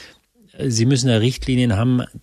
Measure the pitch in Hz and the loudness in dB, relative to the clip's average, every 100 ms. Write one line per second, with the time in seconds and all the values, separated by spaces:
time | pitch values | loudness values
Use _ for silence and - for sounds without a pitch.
0 | - _ _ _ _ - 139 113 120 139 | -20 _ _ _ _ -6 -2 0 2 2
1 | 131 113 120 - - 127 123 101 120 123 | 2 2 0 -2 -2 0 0 0 0 0
2 | - - | -4 -12